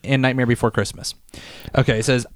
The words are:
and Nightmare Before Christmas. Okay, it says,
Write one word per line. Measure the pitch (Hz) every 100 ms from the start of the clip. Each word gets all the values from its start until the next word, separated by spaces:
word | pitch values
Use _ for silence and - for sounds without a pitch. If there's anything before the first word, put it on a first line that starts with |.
and | 135 135
Nightmare | 127 127 120
Before | 117 120
Christmas. | - 101 - - - - - - - - -
Okay, | 135 110
it | 110
says, | 123 -